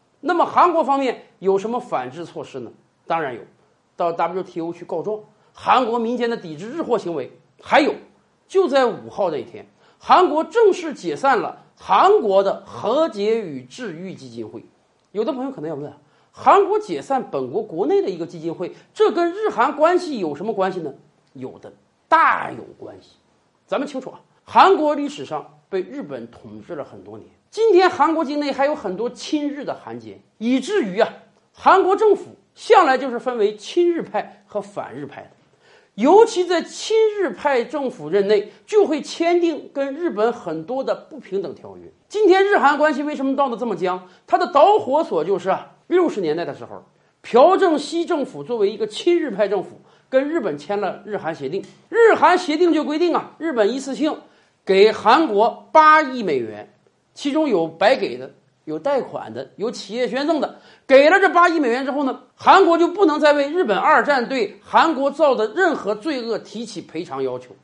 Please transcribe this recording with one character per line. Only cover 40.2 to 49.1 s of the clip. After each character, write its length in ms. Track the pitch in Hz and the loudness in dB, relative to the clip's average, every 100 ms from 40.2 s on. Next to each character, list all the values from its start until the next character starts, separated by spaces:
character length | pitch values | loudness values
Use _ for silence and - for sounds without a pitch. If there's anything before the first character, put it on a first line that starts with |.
| 226 | -2
很 320 | - 170 160 160 | -2 -8 -8 -6
多 180 | 262 | -6
的 120 | 220 185 | -4 -6
不 260 | - 285 | -8 -20
平 220 | - 190 | -10 -8
等 120 | 170 104 | -8 -10
条 220 | 104 90 | -18 -20
约。 60 | 85 _ _ | -20 _ _
今 180 | 415 415 | 2 4
天 160 | 381 | 6
日 140 | 392 392 | 4 4
韩 220 | 269 294 | 2 2
关 160 | 302 269 | 0 0
系 80 | |
为 120 | 294 294 | -6 -6
什 120 | 269 | -4
么 60 | |
闹 180 | 269 277 | -2 -2
得 80 | 220 | -2
这 80 | 240 | -6
么 100 | 175 | -4
僵？ 320 | 180 185 - _ - | -4 -6 -10 _ -2
它 120 | - | -2
的 80 | 349 | 2
导 320 | 285 349 427 | 4 6 4
火 260 | - 285 - | 2 -2 -2
索 180 | 175 | -2
就 160 | 156 190 | -2 -2
是 120 | 190 | -2
啊， 220 | 175 - _ - | -4 -6 _ -2
六 200 | 349 320 | 0 0
十 140 | 208 | 0
年 120 | 160 160 | -4 -4
代 120 | 156 | -6
的 80 | 117 | -10
时 100 | 117 | -14
候， 180 | 95 - _ _ _ | -18 -20 _ _ _
朴 380 | - 226 320 381 | 0 6 6 6
正 200 | 359 294 | 2 0
熙 280 | - 339 311 | -2 -6 -4
政 180 | 302 262 | -4 -4
府 180 | 147 | -10
作 140 | 143 240 | -8 -2
为 160 | 202 | -2
一 60 | 220 | -2
个 80 | 214 | -8
亲 340 | - 349 | -4 0